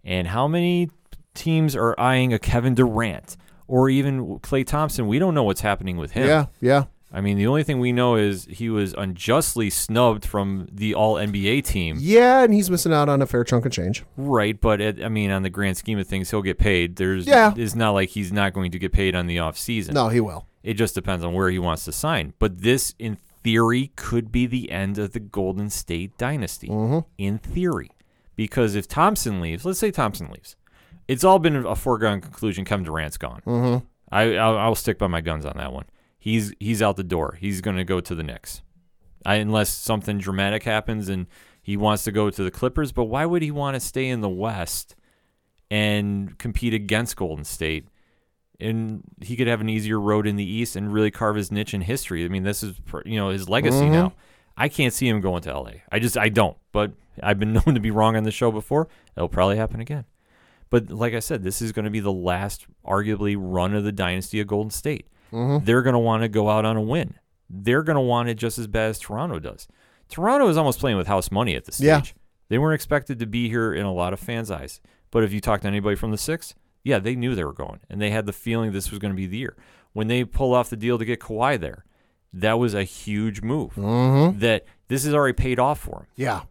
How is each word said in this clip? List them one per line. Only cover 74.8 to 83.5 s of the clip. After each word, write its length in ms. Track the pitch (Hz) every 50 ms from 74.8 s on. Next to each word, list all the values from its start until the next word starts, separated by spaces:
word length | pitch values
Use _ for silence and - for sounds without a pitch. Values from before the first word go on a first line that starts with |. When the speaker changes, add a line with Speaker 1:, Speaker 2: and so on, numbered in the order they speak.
| _ _ _ _ _ _
Speaker 1:
But 140 | - 120 110
if 80 | 98
you 80 | 101 104
talk 220 | - - 107 98
to 60 | - 101
anybody 280 | 101 104 98 104 101
from 140 | 95 - 113
the 80 | 107 104
Six, 360 | - - 160 165 - - - _ _ _ _ _ _
yeah, 140 | 127 135 101
they 160 | 95 110 127
knew 180 | 123 120 127 123
they 100 | 98 82
were 80 | 71
going, 280 | - - - - 50 - - _
and 120 | - 98
they 100 | 104 104
had 160 | 104 110 104
the 60 | 104
feeling 400 | 98 - - 117 113 113 113 110
this 180 | 98 98 92 -
was 80 | 104 101
gonna 160 | 101 101 95
be 120 | 92 95
the 120 | 90 92 117
year. 180 | 135 - - - - _ _ _ _ _
When 140 | _ 107 110 110
they 160 | 120 127 123
pull 280 | 101 - - 139 127 123
off 160 | 123 120 -
the 60 | 120
deal 220 | 107 107 120 120 110
to 60 | 113
get 160 | 113 120 -
Kawhi 380 | - - 113 107 120 139 143 107
there, 260 | 80 65 60 - _ _ _ _ _ _ _ _ _ _
that 280 | - 90 95 107 110 117
was 140 | 123 117 101
a 100 | 101 95
huge 580 | 90 - - - 107 104 104 110 113 101 98
move. 320 | - 110